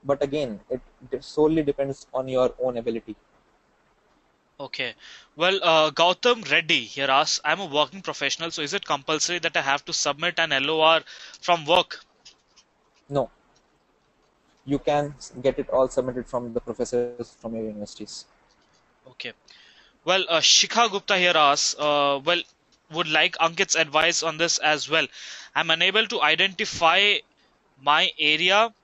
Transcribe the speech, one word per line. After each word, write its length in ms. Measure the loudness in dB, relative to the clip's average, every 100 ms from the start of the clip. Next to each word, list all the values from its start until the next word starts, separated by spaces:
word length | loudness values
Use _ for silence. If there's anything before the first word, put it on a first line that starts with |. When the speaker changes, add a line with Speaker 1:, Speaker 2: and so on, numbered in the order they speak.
Speaker 1:
But 200 | -2 -2 -2
again, 320 | -2 -4 -8 _
it 120 | -10 -10 _ -10
de-, 120 | -10
solely 400 | -6 2 2 2
depends 440 | 0 -2 -4 -6 -8
on 160 | -8 -2
your 260 | 0 0 0
own 180 | -4 -4
ability. 400 | -4 -6 -8 -18 _ _ _ _ _ _ _ _ _ _ _ _ _ _
Speaker 2:
Okay. 360 | -14 -6 -8 -8 -20 -20 -20 -2
Well, 240 | 0 2
uh, 280 | 4 4 4
Gautam 580 | 4 2 4 0 0 2
Reddy 340 | 0 2 -2
here 260 | -2 -6 2
asks, 300 | 2 2 -2
"I'm 160 | -2 -4
a 60 | -2
working 360 | -2 -2 -4
professional, 480 | -10 -4 -4 -4 -8
so 120 | -6
is 120 | -6
it 100 | -6
compulsory 540 | -4 -6 -2 -2 -2 -2
that 160 | -2 -2
I 60 | 0
have 120 | -2
to 80 | -4
submit 460 | -4 -2 -2 -2 -2
an 140 | 0
L 180 | 0 0
O 100 | 4
R 220 | 4 4 0 -20 -20 -10
from 260 | 0 0 4
work?" 380 | 2 2 -8 _ _ -20 _ _ _ _ _ _ _ _
Speaker 1:
No. 220 | -4 -4 _ _ _ _ _ _ _ _ _ _ _ _ _ -4
You 80 | -2
can 360 | 0 0 -2 -8
s-, 140 | -18 -2 -2
get 100 | -2
it 100 | -2
all 180 | 0 0
submitted 380 | 0 -4 -6 -8
from 260 | -8 -6
the 60 | -8
professors 760 | -8 -8 -4 -2 -4 -6 -14 _
from 140 | -10 -8
your 80 | -8
universities. 580 | -10 -14 -14 -16 -16 -20 _ _ _ _ _ _ _ -20
Speaker 2:
Okay. 260 | _ -16 -16 _ -20 -20 _ _ _
Well, 200 | -2 0 2
uh, 120 | 2
Shikha 500 | 4 4 4 2 2
Gupta 280 | 0 0 2
here 160 | 4 6
asks, 380 | 6 4 0 -2
uh, 420 | 0 2 2 0
well, 180 | 0 -2 -4 _ _ _ _
would 180 | -6 0
like 280 | 2 0 0
Ankit's 340 | -2 0 -2 0
advice 460 | 2 2 2 0
on 140 | -4 -2
this 200 | -2 0
as 300 | 0 0 0
well. 180 | -2 -2 -8 -18 -18 -6
"I'm 160 | -4 0
unable 360 | 2 2 2 0
to 140 | 0
identify 960 | 0 2 0 -2 -8 0 2 4 2 0 _ _ _ _ _ _
my 320 | 0 2 2 0
area 560 | 0 2 2 2 2 _